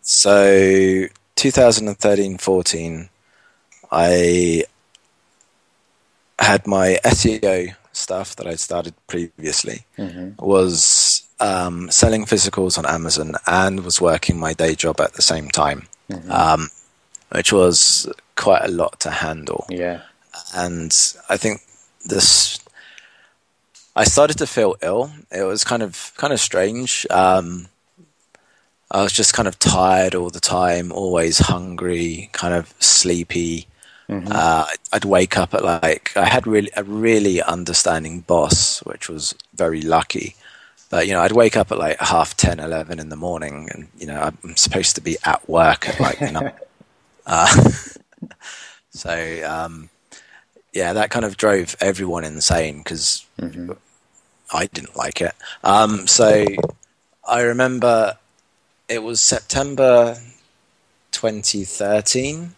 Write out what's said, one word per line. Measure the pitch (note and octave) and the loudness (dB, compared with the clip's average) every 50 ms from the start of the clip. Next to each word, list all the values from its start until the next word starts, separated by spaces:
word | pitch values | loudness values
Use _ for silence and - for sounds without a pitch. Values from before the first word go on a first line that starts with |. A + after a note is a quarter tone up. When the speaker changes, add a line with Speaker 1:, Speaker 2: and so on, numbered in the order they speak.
Speaker 1:
So | - - - - - G2+ G2+ G2+ G2+ G2 G2 F#2+ F#2+ F#2+ F#2+ F#2+ F#2+ F#2+ F#2+ F#2+ F#2+ E2+ _ _ _ _ _ | -2 0 0 2 4 6 6 6 8 8 6 6 6 6 6 4 4 4 2 0 -2 -4 _ _ _ _ _
two | - - C3+ | -2 0 0
thousand | B2+ C#3 B2+ A#2+ A2 G#2+ A2 | 4 6 6 6 6 4 -2
and | G#2+ G2 | -4 -8
thirteen | _ - G#2+ G2+ G2+ G2+ G2 F#2 | _ 2 2 2 2 2 -2 -2
fourteen, | F2+ - - F#2+ F#2 F2+ - - E2 E2 E2+ E2 D#2+ F2 F#2+ _ _ _ _ _ _ _ _ _ _ _ _ _ _ _ _ | -6 -2 0 0 2 2 0 -4 -4 -6 -8 -10 -10 -12 -16 _ _ _ _ _ _ _ _ _ _ _ _ _ _ _ _
I | - D#2+ E2+ F2 F2 F2 F2 E2+ F2 F2+ F2 F2 E2 E2 D2+ - _ _ _ _ _ _ _ _ _ _ _ _ _ _ _ _ _ _ _ _ _ _ _ _ _ _ _ _ _ _ _ _ _ - | 0 2 4 4 4 4 4 4 4 2 2 2 0 0 -2 -4 _ _ _ _ _ _ _ _ _ _ _ _ _ _ _ _ _ _ _ _ _ _ _ _ _ _ _ _ _ _ _ _ _ 0
had | G2+ G2+ G2+ G2 - | 2 2 2 2 0
my | G2+ G2 F#2+ F#2 F#2 F#2 F2 - | 0 0 2 2 2 2 2 4
S | B2 A#2+ - - | 2 2 4 2
E | A#2 A2 A2 G#2 | 0 0 2 0
O | G2+ F#2+ F#2 F2+ F2+ G2 _ _ _ | 0 0 0 -2 -6 -10 _ _ _
stuff | _ - - - F#2 F#2 G2 - - | _ -12 -8 -6 -6 -8 -8 -10 -14
that | - - | -12 -10
I'd | F2+ E2 E2 | -10 -8 -8
started | - - F#2 F2 E2+ E2+ D#2+ _ _ | -8 -6 -6 -6 -6 -8 -12 _ _
previously, | - - F2 E2+ E2+ _ - D2+ D#2 - - - - - - - _ _ | -10 -8 -8 -8 -8 _ -10 -8 -4 -4 -4 -4 -6 -8 -12 -14 _ _
Speaker 2:
Mm-hmm. | - G#2 F#2 E2+ F2+ F2+ F#2+ G#2 - - | -12 -12 -12 -10 -14 -14 -14 -14 -8 0
Speaker 1:
was, | - G2 F#2+ F#2 F#2 F2 D#2+ - - - - - - - - - _ _ - | 2 4 4 4 2 2 0 2 2 2 2 2 2 0 -2 -4 _ _ -4
um, | - G2+ F#2+ F#2 F2+ F2 F2 F2 F2 F2 | -2 -2 0 -2 -4 -4 -6 -8 -6 -2
selling | - - - A#2 A2 A2 G#2+ | 2 4 4 4 2 0 0
physicals | G#2 A2+ G2 F2 G2 - - F#2+ F#2 F2 | 0 0 0 0 0 0 -2 -2 0 -2
on | - D#2 | -2 -2
Amazon | C#2+ D#2+ E2 E2 E2 D#2 D2 D#2 D#2 D#2 - - | -2 -2 -2 -2 -4 -4 -4 -4 -6 -8 -6 -2
and | F2 F2 F#2 F#2+ F#2+ G2 F#2+ F2+ | 0 0 2 2 0 -2 -4 -4
was | F2+ E2+ - | -4 -2 0
working | F2+ E2+ D#2 D#2+ - - F#2 E2+ | 2 2 2 0 0 -2 -4 -2
my | E2 D#2 E2 | -2 -6 -2
day | - E2 D#2+ D#2 | 0 0 0 0
job | - - E2 D2+ - | 0 -2 -2 0 0
at | D2 - - | -2 -2 0
the | - | 0
same | - - E2 D#2+ D2+ C#2+ | 0 0 0 -2 -6 -4
time, | - - D2+ D2 C#2+ C#2 - _ - _ _ _ | 0 0 0 0 -2 -6 -10 _ -20 _ _ _
Speaker 2:
Mm-hmm. | - F2 - F2+ | -14 -14 -8 -4
Speaker 1:
um, | - - - D#3+ D#3 D#3+ D#3+ D3+ _ _ _ _ _ _ _ _ _ - _ _ | 0 2 4 4 2 2 0 -6 _ _ _ _ _ _ _ _ _ -20 _ _
which | - E2+ - - A2 | -6 -2 0 2 4
was | G2 F#2 F2+ E2+ E2 - - - - - - - - _ _ _ | 4 4 4 4 4 4 4 2 0 -2 -6 -10 -14 _ _ _
quite | - - G#2 F#2+ - - | -2 2 4 4 4 2
a | |
lot | - F2+ E2+ E2 - - _ | -2 -2 -2 -2 -4 -4 _
to | - - | -8 -8
handle. | D2+ - - D#2+ D#2+ D#2+ D2+ B1+ G1+ - - - | -6 -6 -6 -6 -8 -8 -8 -8 -8 -8 -8 -10
Speaker 2:
Yeah. | E2+ F2+ F2 F2 F2 E2+ - - _ _ _ _ - E2+ - - F#2 | -8 -6 -6 -6 -6 -8 -14 -20 _ _ _ _ -20 -20 -18 -12 -8
Speaker 1:
And | F#2 F2+ F2+ F2 E2+ E2 D#2+ - - - - - - - - | -6 -6 -6 -6 -8 -4 -2 0 0 0 0 -4 -10 -6 -4
I | F#2+ | -4
think | G2 - A2 G#2 G2+ _ _ _ _ _ _ _ _ - | -2 -2 -4 -4 -4 _ _ _ _ _ _ _ _ -8
this, | - G2+ G2+ G2+ - - - - - - - - _ _ - - - - - - _ _ _ _ _ _ _ _ _ _ _ _ _ _ - _ _ _ | -4 0 2 4 4 4 4 2 0 -4 -10 -14 _ _ -20 -20 -20 -20 -20 -20 _ _ _ _ _ _ _ _ _ _ _ _ _ _ -20 _ _ _
I | - G#2+ | 2 2
started | F#2 - C#3 D3 D3+ D3+ - | 4 6 4 4 4 2 -2
to | D3+ | -4
feel | - - B2+ A2 G2 F#2 - | -4 0 0 0 0 0 -2
ill. | - - F#2+ A2+ B2+ D3 D3+ D3+ - _ | -2 -2 -2 -2 -2 -4 -8 -20 -20 _
It | - F#2 G2 | -6 -4 -4
was | F#2+ G2+ A2 - | -2 -2 -2 -2
kind | - B2 A#2 A2+ | -2 -2 -4 -4
of, | G2 E2+ - - - _ | -6 -8 -14 -16 -16 _
kind | - - C#3+ C#3 | -6 -4 -2 -2
of | A2+ | -2
strange. | - - - F2+ F#2 G#2 A2+ A#2+ B2+ A#2+ - - - - | -2 -2 0 0 0 0 0 -4 -6 -4 -4 -4 -4 -2
Um, | - F#2 F#2 F#2 F#2 F#2 F2+ E2+ F2 F2+ F2 F#2 _ _ _ _ _ _ E3+ _ _ _ _ _ _ - _ _ _ _ _ _ _ _ _ _ | 2 4 4 4 4 2 0 -2 -10 -10 -12 -16 _ _ _ _ _ _ _ _ _ _ _ _ _ -20 _ _ _ _ _ _ _ _ _ _
I | - G2 G2+ | -2 -2 0
was | G2 - | 0 0
just | - A2 - - | 0 0 0 2
kind | - A2+ | 0 -2
of | F#2+ F2+ _ | -2 -2 _
tired | - - - F#2 F#2 F#2 F#2 F#2 F#2 F#2 F2+ | 0 0 2 4 4 4 4 4 2 0 0
all | F2+ F2 F2 | -4 -6 -6
the | E2+ F2 | -6 -8
time, | - - F2+ F2+ F2+ F2+ F2 F2 F2 F2 | -6 -4 -2 0 0 2 0 0 -4 -6
always | E2+ F2+ G2 F#2 F2+ E2+ E2 E2 E2 - | -6 -6 -4 0 0 0 0 2 2 2
hungry, | - - F2+ F2 F2+ F#2 F2+ E2 F2+ F2+ F2 E2+ E2+ E2+ E2 D#2+ - - | 2 2 0 -4 -4 -10 -10 -6 -4 -4 -2 -2 -2 -4 -6 -8 -12 -12
kind | - - - F2 F2 | -12 -6 -4 -2 -2
of | F2 E2 - - _ | -2 -4 -6 -6 _
sleepy. | - - - - - F2+ F2 F2 E2+ _ - F2 E2+ E2 E2 E2 - _ _ _ _ - - - _ - | 2 4 4 4 2 2 0 -2 -2 _ -4 -4 -4 -4 -4 -6 -8 _ _ _ _ -20 -20 -20 _ -10
Speaker 2:
Mm-hmm. | G2+ G2 F2 G2+ | -10 -10 -6 -4
Speaker 1:
Uh, | G#2 - E2 E2 E2 D#2+ D#2 D2+ E2 - _ - | -2 0 2 2 2 2 0 -2 -4 -10 _ -4
I'd | - G#2 - | -4 -2 0
wake | G2+ G2 F2+ F#2 F#2 - | 4 4 4 4 2 2
up | G2+ F2+ - - | -2 -2 0 -2
at, | F#2+ F#2 | -2 0
like, | F2+ E2+ E2 D#2+ D#2+ D#2 - _ - - | 0 0 0 2 0 0 0 _ -4 -2
I | G2 F#2 | 0 2
had | - - B2+ A#2+ | 2 2 2 0
really, | A2 A2 G#2 G2+ G2 - | 2 0 0 0 0 -6
a | G#2 G#2 | -8 -8
really | G2 G#2 G#2+ A2+ A2+ A2+ G#2+ G#2 G2+ F#2 E2+ | -6 -6 -2 2 2 2 4 2 2 0 0
understanding | D#2+ - E2+ F2+ F2 E2+ E2+ - - F2+ E2 D#2+ D#2+ D#2+ E2 F2 | 0 -2 -4 -4 -6 -4 -2 0 0 2 0 -2 -4 -8 -12 -12
boss, | E2+ - F2 E2+ D2+ - - - - - - - | -2 2 2 2 4 2 2 2 2 -2 -4 -6
which | - - - - - - | -8 -14 -14 -12 -12 -12
was | E2 D#2 D2 - - _ - _ _ | -10 -8 -8 -8 -10 _ -18 _ _
very | - E2+ E2 D#2+ D#2+ | -2 -2 -2 -2 -2
lucky. | D#2 D#2+ D#2+ D#2+ D#2+ - - - - - - _ _ - - - - _ _ _ _ _ | -2 0 0 0 0 -2 -8 -8 -8 -10 -16 _ _ -20 -20 -20 -20 _ _ _ _ _
But, | - F2 E2+ | -2 0 0
you | G2 G2 | 0 2
know, | F2+ | 2
I'd | E2+ F#2+ | 2 4
wake | G#2+ A#2 A#2 A2 - | 6 6 4 6 4
up | A2+ G2 - | 2 0 0
at, | - G2+ | -2 -4
like, | D#2+ D#2 D#2 - | -2 -4 -2 -2
half | - - F2+ E2 D#2 - - | -2 0 2 2 0 0 0
ten, | - - F2+ E2+ E2 | 0 0 0 0 -4
eleven | D2+ D#2+ D#2+ D#2+ D#2+ D#2 F2 D#2+ | -8 -8 -6 -8 -8 -8 -12 -12
in | D#2 D#2 | -12 -14
the | D#2 | -12
morning, | D2+ D#2+ F2+ E2+ D#2+ D#2 D2+ C#2+ D2 D#2 - | -10 -8 -6 -6 -6 -8 -10 -12 -14 -14 -16
and, | - - D2+ - _ | -16 -16 -18 -20 _
you | - F2 | -16 -14
know, | D2+ D2 D2+ D#2 D#2 D#2+ - - | -12 -8 -6 -6 -6 -6 -8 -18
I'm | F2 D#2+ | -8 -2
supposed | - - - - F#2+ F2+ - - | 0 0 0 0 -2 -2 -2 -4
to | - | -4
be | - E2+ E2 - - | -4 -6 -6 -4 0
at | - - - - - | -2 -2 -2 -2 0
work | D#3+ E3 E3 - - - - | 2 4 4 4 4 2 -2
at, | - - - | -8 -4 -2
like, | C#3 - - - | -2 -2 -2 -4
Speaker 2:
<laughs> | D3 A#2 E2+ | -6 -6 -4
Speaker 1:
nine. | D3+ C#3 C#3 - - - _ _ _ - _ _ _ _ _ _ _ _ | -6 -6 -8 -10 -14 -20 _ _ _ -20 _ _ _ _ _ _ _ _
Uh, | - - E2 E2+ - - - - - - - - - - - _ _ _ _ - - | -2 0 2 4 6 6 6 6 6 4 0 -8 -16 -20 -20 _ _ _ _ -20 -20
<laughs> | - _ - - - - - - - _ _ _ | -20 _ -20 -20 -20 -20 -20 -20 -20 _ _ _
so, | _ - - F2 E2+ E2 E2 D#2+ E2 E2 D#2+ | _ -14 -8 -6 -6 -6 -4 -6 -8 -8 -8
um, | D2+ D#2 D#2+ E2 E2+ E2 D#2+ D#2 E2 _ _ _ _ - - _ _ _ - _ _ _ _ _ _ _ | -6 -6 -6 -8 -8 -10 -16 -20 -20 _ _ _ _ -20 -20 _ _ _ -20 _ _ _ _ _ _ _
yeah, | F#2 F2+ E2+ F#2 | -4 -2 -2 0
that | G#2+ G#2+ G#2+ | -2 -2 -2
kind | - A#2+ A2+ | -2 -4 -4
of | G#2 F#2+ | -4 -4
drove | - - G#2+ G2+ F#2+ F2 - - - | 0 2 2 2 2 0 -4 -6 -2
everyone | - G2 F#2+ F#2 G2 F2+ E2+ F2 D#2+ | -2 -2 -2 -2 -4 -6 -6 -6 -8
insane | D#2 D2+ D#2 D#2 - F2+ E2+ D#2+ D2 - D2 D#2 | -8 -8 -4 -2 0 0 0 -2 -4 -6 -12 -12
'cause | - E2+ D#2+ - - - - - _ _ - | -12 -10 -6 -4 -4 -4 -6 -8 _ _ -12
Speaker 2:
Mm-hmm. | - E2+ D#2+ F2 F2 E2+ - _ _ _ _ _ _ _ _ _ _ _ _ _ _ - | -12 -12 -10 -12 -14 -14 -14 _ _ _ _ _ _ _ _ _ _ _ _ _ _ -6
Speaker 1:
I | - - F#2 | -4 -4 -4
didn't | G2+ - - - - - | -4 -8 -14 -16 -12 -8
like | - B1 - - - | -8 -8 -6 -6 -4
it. | F2 E2+ - _ - - - - - | -6 -6 -6 _ -18 -20 -18 -2 0
Um, | - G2 G#2 A2 G#2+ G#2+ G2+ F#2+ | 4 4 4 4 4 0 -4 0
so | - - - A#2 G#2+ G#2+ G#2+ G#2 G2+ G2 - - - - _ _ _ _ _ _ _ _ _ _ | 0 4 6 6 6 6 6 4 2 0 -2 -4 -6 -6 _ _ _ _ _ _ _ _ _ _
I | - A#2+ A#2+ | -2 0 0
remember | A#2+ A#2+ A#2+ B2 B2+ B2+ B2+ B2 A2+ A#2+ A#2 A2+ A2 G2+ F#2 _ _ _ _ _ _ _ _ _ _ _ _ _ _ | 2 0 2 2 0 0 0 0 2 2 4 4 2 0 -2 _ _ _ _ _ _ _ _ _ _ _ _ _ _
it | - A2+ A#2 | -8 -8 -6
was | A2 A#2 A#2+ A2 | -6 -4 -2 0
September | - - - A2+ - _ - C#3 C#3 C#3+ C#3 C3+ C3+ B2+ B2 A#2+ A#2+ A#2 A#2 A#2+ A#2+ - - _ _ _ _ _ _ _ _ _ _ _ _ _ _ _ | 2 2 2 0 -4 _ -4 -4 -2 -2 0 4 6 6 8 6 6 4 0 -8 -16 -20 -20 _ _ _ _ _ _ _ _ _ _ _ _ _ _ _
twenty | - - - A2+ A2 G#2 G2+ - - G#2 G2 | -10 -4 -4 -4 -4 -4 -4 -4 -4 -4 -6
thirteen. | F#2 - - G#2 G2+ G#2 G#2+ G#2+ - - B2+ C3 C#3 D3+ E3 E3+ F3 F3 | -8 -8 -6 -2 0 0 0 0 0 -2 -2 -2 -4 -6 -8 -12 -16 -18